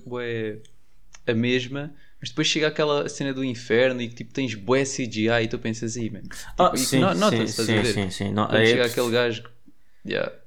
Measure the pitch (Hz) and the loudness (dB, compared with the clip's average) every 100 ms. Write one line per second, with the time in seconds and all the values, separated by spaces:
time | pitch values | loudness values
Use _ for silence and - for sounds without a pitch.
0 | 123 123 120 117 110 107 - - - - | -10 -8 -6 -4 -6 -8 -14 -20 -20 -20
1 | - - - 113 120 127 123 139 147 - | -18 -6 -2 2 2 2 -2 -8 -10 -14
2 | - - 143 - 156 160 151 156 151 147 | -18 -14 -6 -2 0 2 0 2 2 2
3 | 135 - 139 131 135 117 - 113 131 123 | -2 -2 -4 -2 -4 -4 2 4 4 2
4 | 117 117 113 - 127 107 98 131 135 - | -4 -8 -8 -4 -4 -2 2 2 2 -2
5 | 120 104 113 117 113 120 113 113 113 120 | -4 0 2 2 0 -2 -4 -4 -6 -4
6 | 110 95 95 - - - 180 131 127 135 | -6 -8 -12 -12 -4 2 2 2 2 4
7 | 185 175 208 113 110 117 107 107 117 104 | 4 4 4 4 0 0 2 2 2 2
8 | 95 - 101 101 104 110 110 123 120 127 | -2 -2 0 0 2 4 6 6 2 0
9 | 120 120 120 110 - - - - - - | 0 2 2 -2 -10 -20 -20 -20 -20 -14
10 | - - - - | -6 -4 -4 -8